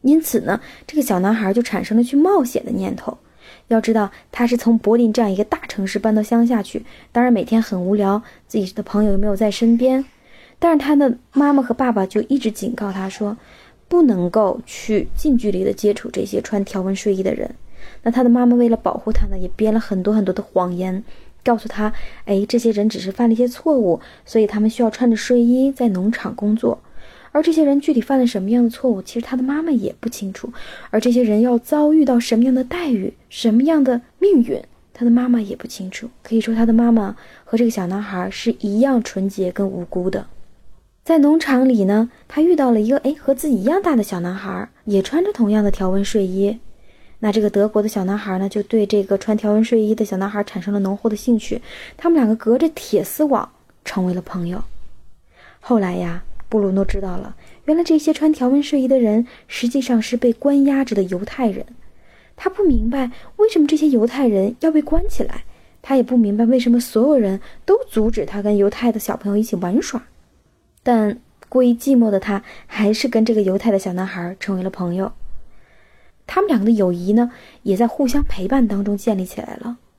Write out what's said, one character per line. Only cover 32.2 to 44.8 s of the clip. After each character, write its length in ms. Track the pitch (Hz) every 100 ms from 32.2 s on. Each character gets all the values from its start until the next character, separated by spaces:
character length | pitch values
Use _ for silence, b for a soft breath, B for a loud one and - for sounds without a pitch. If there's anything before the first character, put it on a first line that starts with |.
| 233 226
么 100 | 254
样 80 |
的 100 | 254
待 260 | 254 349 330
遇， 240 | 226 185 - _
什 240 | - 233
么 100 | 220
样 200 | 285 320
的 180 | 262 240 B _
命 240 | 403 330
运， 160 | 240 - - _ _
他 140 | - 240
的 60 |
妈 180 | 240 247
妈 100 | 240
也 160 | 202 -
不 120 | -
清 240 | - 185
楚。 180 | - 226 -
可 100 | -
以 80 | 226
说 140 | 226 226
他 100 | 233
的 80 |
妈 180 | 226 233
妈 240 | 226 202 208 B B
和 120 | - 226
这 80 |
个 60 | 233
小 160 | 220 175
男 160 | 190
孩 260 | 208 190 185
是 240 | - 233 233
一 180 | 208 202
样 240 | 269 254
纯 260 | 220 196 196
洁 220 | 196 180
跟 160 | 180 196
无 180 | 185 175
辜 240 | 180 180
的。 160 | - - - - - - - _ _
在 160 | - 320
农 200 | 285 320
场 300 | 302 254 262
里 140 | 233
呢， 260 | 190 208 233 B _
他 140 | -
遇 140 | 330 320
到 160 | 262
了 100 | 226
一 80 | 214
个， 80 | 277
哎， 160 | 262 311
和 160 | - 262
自 120 | 311
己 80 | 226
一 80 | 202
样 140 | 359
大 160 | 381 262
的 60 |
小 180 | 202 180
男 140 | 175
孩， 340 | 190 196 185 220 b